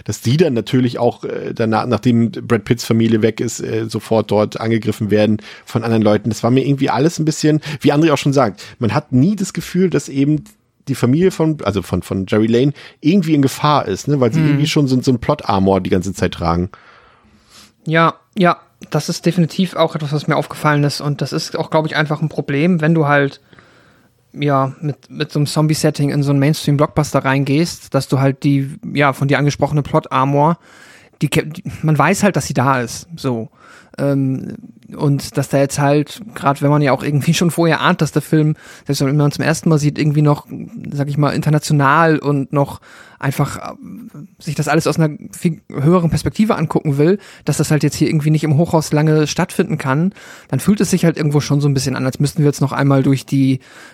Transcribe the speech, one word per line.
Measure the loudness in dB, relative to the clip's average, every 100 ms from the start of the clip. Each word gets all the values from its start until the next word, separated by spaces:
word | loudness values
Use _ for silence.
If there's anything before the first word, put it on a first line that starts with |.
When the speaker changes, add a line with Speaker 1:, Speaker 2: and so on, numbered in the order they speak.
| -10
Speaker 1:
dass | -6
die | 0 2
dann | 2
natürlich | 0 0 0 0 0
auch, | -2 -2 -8
äh, | -8 -8
danach, | -4 0 0 0
nachdem | 0 2 2 2
Brad | -2 -2 -2
Pitts | 0 -2 0
Familie | 0 2 2
weg | 0 -2
ist, | -6 -6
äh, | -6 -6 -6
sofort | -8 -2 0 2
dort | 2 0 -2
angegriffen | -2 -2 -2 -4 0
werden | 2 2 0 -4 -20 -6
von | -4
anderen | 0 2
Leuten. | 4 2 0
Das | -2
war | 0
mir | 2 2
irgendwie | 0 0
alles | 0 0 0
ein | -4
bisschen, | 0 2 0 -2 -2
wie | 0
André | 4 4
auch | 2
schon | 2
sagt, | 2 0 -2 -14 -4
man | -2
hat | -2 0
nie | 2 2 0
das | -4
Gefühl, | -8 -6 0 0
dass | 0 -4
eben | 0 2 0 -2 _ _ _ -8
die | -2
Familie | 2 4 2
von, | 2 -2 0
also | -2 -2
von, | -2 -4
von | -2 -4 0
Jerry | 0 2
Lane | 4 2 -2 -10 -4
irgendwie | 0 2 2 2
in |
Gefahr | 2 2 0 2 0
ist, | -4 -2
ne, | 0
weil | 2
sie | 2
Speaker 2:
Hm. | 2
Speaker 1:
irgendwie | 2 2
schon | 2 2
so, | 2
so | 2
ein | 0
Plot-Armor | 0 -2 0 2 4 2
die | 2
ganze | -2 -2
Zeit | -4 -4
tragen. | -2 -2 0 -2 -6 -20 -20 _ _ _ _ _ -20 -20 _ -2
Speaker 2:
Ja, | 2 2 0 _ 0
ja, | 2 2 _ _ -6
das | -6 -4
ist | -4 -2
definitiv | 0 0 0 -4 0
auch | -2 -2
etwas, | -4
was | -4 -2
mir | -2
aufgefallen | -2 -4 0 2
ist | 2 -2
und | -6 -4
das | -4
ist | -6 -6 -6
auch, | -2
glaub | 0 0
ich, | -2
einfach | -2 -2
ein | -4
Problem, | -4 -4 0 2 2
wenn | 2 2
du | 4
halt, | 2 2 -4 _ _ -20 _ _ _ _ _ _
ja, | -6 -2 0 -2 -4
mit, | -8 -8 -10
mit | -8 -4
so | -2
einem | -2
Zombie-Setting | 0 0 2 0 0 -2
in | 0
so | 2
einen | 2
Mainstream-Blockbuster | 2 0 0 0 0 0 0 0 0
reingehst, | 0 0 0 0 -4 -4
dass | -4 0
du | 0
halt | 2 0
die, | 0 0 -2 -8 -8
ja, | 0 0
von | 0 0
dir | 2
angesprochene | 0 0 -2 -2
Plot-Armor, | 0 -2 -2 -2 0 2 2 0 -6 -20 -20 -20 -20 -6
die | -2
ke-, | -2 -4
die, | -6 -12 -4
man | 0 2
weiß | 2 2
halt, | 2 0
dass | -2
sie |
da | -2 0 0
ist, | -2 -8 -16 -8
so. | -4 -4 -6 _ -20 -20 -16 -4
Ähm, | -2 0 0 -2 -6 -12 -16 -20 -18 -4
und | 0 0 -2 -6
dass | -2
da | 0
jetzt | 0 0
halt, | 2 2 0 -8 -16 -4
grad | -2 0
wenn | 2
man | 2
ja | 2
auch | 0
irgendwie | 0 -2 0
schon | 2 0
vorher | 2 2 2
ahnt, | 2 0
dass | 0
der | -2
Film, | 0 2 2 0 -8 -14 -6
selbst | -2
wenn | 0 2
man | 2
ihn |
zum | 0
ersten | -2 -2 2
Mal | 2
sieht, | 2 0
irgendwie | 0 2
noch, | 2 2 -4 -16 -14 -14 -10
sag | -6 -4
ich | 0
mal, | 0
international | 0 0 0 2 2 4 4 4 2
und | 0 -2 -2
noch | -2 -2 -6 -20 -20 -20 -8
einfach, | -6 -4 -4 -6 -14
äh, | -14 -18 -18 -18 -20 -20 _
sich | -10 -6
das | 0
alles | 0 0
aus | 0
einer | -2 -2 -16 -4
viel | -4 -4 -10
höheren | -2 2 2 2
Perspektive | -2 -4 0 0 0
angucken | -2 -2 -2 2
will, | 2 2 -4 -12
dass | -6 -2
das | 0
halt | 2
jetzt | 0 0
hier | 0
irgendwie | 0 2
nicht | 0 2
im | 2
Hochhaus | 2 0 0
lange | 0 2 2 0
stattfinden | -2 -4 -2 -2 -2
kann, | -2 0 -2 -4 -16 -20 -6
dann | -4
fühlt | 0 0
es | 2
sich | 2
halt | 2 0
irgendwo | 0 0
schon | 0 0
so | 2
ein |
bisschen | 0 -2 -2
an, | -4
als | -2
müssten | -2 0
wir | 0
jetzt | 2
noch | -2
einmal | 0 2 2
durch | 2 0 0
die, | 0 2 0 -4 -20 -20